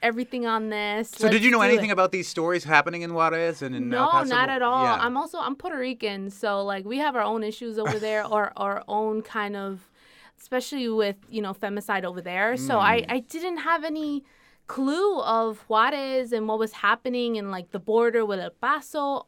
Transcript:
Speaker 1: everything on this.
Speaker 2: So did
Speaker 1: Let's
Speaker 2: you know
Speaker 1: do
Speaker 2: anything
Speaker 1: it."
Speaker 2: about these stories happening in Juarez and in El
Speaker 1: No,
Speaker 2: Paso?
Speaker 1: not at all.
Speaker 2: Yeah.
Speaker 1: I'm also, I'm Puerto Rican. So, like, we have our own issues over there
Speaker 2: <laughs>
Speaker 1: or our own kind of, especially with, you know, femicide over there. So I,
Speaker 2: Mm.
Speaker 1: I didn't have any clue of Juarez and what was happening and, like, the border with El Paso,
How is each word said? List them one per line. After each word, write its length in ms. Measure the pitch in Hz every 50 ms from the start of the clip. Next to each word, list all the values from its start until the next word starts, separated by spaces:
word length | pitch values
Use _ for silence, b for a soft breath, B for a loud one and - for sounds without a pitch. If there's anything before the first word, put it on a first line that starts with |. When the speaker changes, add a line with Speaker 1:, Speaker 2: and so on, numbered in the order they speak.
| -
Speaker 1:
everything 420 | 233 233 233 254 - - 247 240
on 240 | 226 220 226 220 214
this. 400 | 208 208 208 208 208 214 226 -
Speaker 2:
So 180 | - - 220 214
did 40 | 220
Speaker 1:
Let's 100 | 220 214
Speaker 2:
you 60 | 254
know 100 | 240 226
Speaker 1:
do 40 | - -
Speaker 2:
anything 220 | 247 214 214 214
Speaker 1:
it." 20 | 202
Speaker 2:
about 180 | 185 185 185
these 160 | 208 185 170 -
stories 360 | - 170 160 170 180 170 -
happening 380 | 143 160 147 143 170 170 170 170
in 100 | 170 170
Juarez 480 | 165 160 160 160 165 170 165 160 143
and 120 | 139 131 131
in 180 | - 254 240 247
El 140 | 247 285 311
Speaker 1:
No, 40 |
Speaker 2:
Paso? 180 | 339 339 285 262 247
Speaker 1:
not 140 | 247 254 269
at 120 | 269 254
all. 220 | 247 240 254 262 262
Speaker 2:
Yeah. 140 | 247 226 - 233
Speaker 1:
I'm 100 | 240 254
also, 220 | 269 320 320 - 233
I'm 160 | - 254 277
Puerto 220 | - - 269 302 269
Rican. 520 | 254 254 254 233 220 208 202 196 196 196
So, 320 | 196 - - 208 202 196 202 202 196
like, 100 | 190 190
we 120 | 208 240 277
have 180 | 302 294 262
our 60 | 240 208
own 180 | 208 220 226 214
issues 360 | 214 220 - 247 233 214 220
over 180 | 214 220 220 214
there 260 | 214 214 214 214 208 -
Speaker 2:
<laughs> 60 | 214
Speaker 1:
or 160 | 214 202 - - -
our 260 | 202 196 202 - - -
own 320 | 202 214 220 220 214 220
kind 340 | 220 - - 220 208 202 202
of, 340 | 202 196 196 196 185 - _ b b b b b b b b b _
especially 520 | - - 254 254 247 - 294 277 247 233
with, 280 | 220 220 208 202 196 196 - -
you 120 | - 220
know, 120 | 208 190 196
femicide 500 | 196 - 202 202 202 196 - 208 190 185
over 160 | 175 180 180
there. 360 | 175 185 180 185 202 226 254 254
So 220 | 269 269 247 214
I, 160 | 190 196 233 233 -
Speaker 2:
Mm. 20 | - -
Speaker 1:
I 40 | 262 233 - -
didn't 240 | 330 339 370 349 311
have 260 | 285 311 339 330 294
any 400 | 330 302 311 311 294 285 285 269 b b b b b b b b -
clue 540 | - - 269 269 294 330 392 415 381 277
of 380 | - - 226 226 226 226 220 214 - -
Juarez 640 | 220 214 226 269 294 277 269 269 262 262 254 226 240
and 140 | 220 220 220
what 100 | 214 214
was 140 | 220 220 -
happening 640 | - - 202 226 233 - 254 247 247 240 233 226 214
and, 140 | 202 196
like, 180 | 190 185 175 -
the 100 | - 190
border 460 | 170 - 214 226 233 233 233 233 220
with 140 | 208 202 185
El 100 | 175 175
Paso, 720 | - _ - 254 294 302 - - - 302 285 185 269 - -